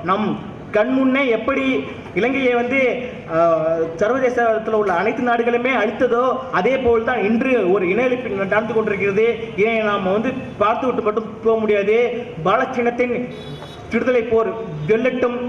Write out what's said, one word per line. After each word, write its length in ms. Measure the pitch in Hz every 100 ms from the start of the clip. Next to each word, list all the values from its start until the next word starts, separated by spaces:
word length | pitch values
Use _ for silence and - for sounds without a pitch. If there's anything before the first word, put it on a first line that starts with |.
நம் 520 | 165 202 202 147 - - -
கண் 180 | 208 240
முன்னே 400 | 262 262 262 269
எப்படி 560 | 220 277 269 262 - - - -
இலங்கையை 400 | 180 240 277 254
வந்து, 560 | 240 240 269 254 156 - - -
ஆ, 240 | 165 170 160 160 165 160 165
சர்வதேசத்துல 720 | 214 262 254 240 233 220 220
உள்ள 220 | 220 202
அனைத்து 300 | 175 208 247
நாடுகளுமே 500 | 240 233 233 240 254
அழித்ததோ, 640 | 254 214 233 254 233 254 - -
அதே 240 | 175 208 262
போல் 280 | 240 226
தான் 180 | 226 240
இன்று 500 | 196 226 269 247 180
ஒரு 160 | 196 175
இன 140 | 208
அழிப்பு 260 | 254 247 226
நடந்து 460 | 196 190 208 233
கொண்டிருக்கிறது. 640 | 220 214 196 202 196 226 226 226 175
இதை 220 | 214 226
நாம் 340 | 214 202 185
வந்து 200 | 208 247 - - -
பார்த்து 280 | 202 240 254
விட்டு 160 | -
மட்டும் 400 | 208 214 214 214
போக 140 | 226 226
முடியாது. 680 | 214 208 196 226 240 240 - -
பாலஸ்தீனத்தின் 840 | 165 226 262 240 240 240 247 226 - - - 143 - - -
விடுதலை 320 | 233 233 247
போர் 300 | 220 226 202 220 214 151 -
வெல்லட்டும். 480 | 220 254 247 247 240